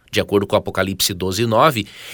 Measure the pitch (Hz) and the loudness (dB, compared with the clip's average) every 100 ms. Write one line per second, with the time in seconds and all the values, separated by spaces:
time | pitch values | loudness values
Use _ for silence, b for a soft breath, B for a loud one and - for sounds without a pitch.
0 | _ - 92 101 98 101 98 95 95 92 | _ -4 0 0 2 0 0 -2 -2 -2
1 | - 90 95 95 117 110 156 117 B B | -4 -2 -4 -2 0 4 4 2 B B
2 | B | B